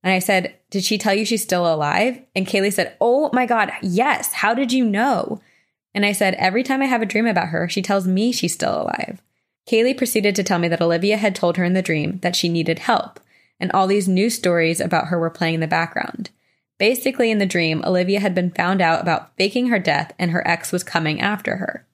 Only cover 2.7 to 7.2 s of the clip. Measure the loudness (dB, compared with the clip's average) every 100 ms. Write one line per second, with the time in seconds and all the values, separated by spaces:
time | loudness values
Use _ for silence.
2.7 | 0 -4 0 2 2 2 0 0 0 0
3.7 | -4 -2 0 0 0 -4 -2 0 0 0
4.7 | 2 2 2 2 0 -2 -8 _ _ _
5.7 | _ _ -2 0 2 0 2 0 0 0
6.7 | 0 0 0 0 0